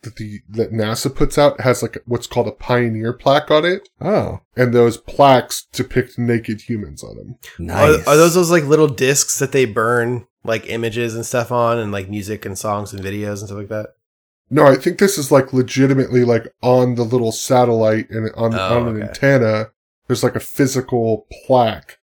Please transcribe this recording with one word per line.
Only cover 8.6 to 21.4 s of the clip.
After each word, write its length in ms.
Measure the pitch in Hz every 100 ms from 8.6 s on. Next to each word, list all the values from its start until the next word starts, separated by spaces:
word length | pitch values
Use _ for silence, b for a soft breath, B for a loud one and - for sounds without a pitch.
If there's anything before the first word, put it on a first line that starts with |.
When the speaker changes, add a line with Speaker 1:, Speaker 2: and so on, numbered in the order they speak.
| 143
Speaker 3:
little 220 | 156 151
discs 500 | 139 131 139 - -
that 140 | 135
they 120 | 139 127
burn, 640 | 107 113 120 117 123 - _
like, 260 | - 113 -
images 460 | 110 117 110 120 113
and 100 | 113
stuff 260 | 123 113
on 280 | 123 117 117
and, 120 | 107
like, 180 | 101 95
music 360 | 104 98 107 104
and 100 | 95
songs 340 | 110 104 101
and 100 | 101
videos 360 | 95 101 104 101
and 80 | 104
stuff 100 | 101
like 120 | 101
that? 180 | 107 104 _ _ _ _ _ _
Speaker 1:
No, 160 | 139 147
I 80 | 131
think 240 | - 175
this 180 | 196 -
is, 140 | 139
like, 200 | 143 131
legitimately, 720 | 127 120 131 135 135 127 123 120
like, 280 | 117 117 _
on 320 | 123 127 127
the 100 | 120 117
little 260 | 123 113
satellite 760 | 110 - 127 123 117 110 110 -
and 180 | 110 110 -
on, 180 | 113
Speaker 3:
Oh, 260 | 113 95 120
Speaker 1:
on 60 | 120
an 80 | 107
Speaker 3:
okay. 100 | 107
Speaker 1:
antenna, 600 | - 139 135 113 110 110 _ _ _ _
there's, 160 | 127
like, 120 | 127 -
a 60 |
physical 840 | - - 135 131 123 123 113 110 - -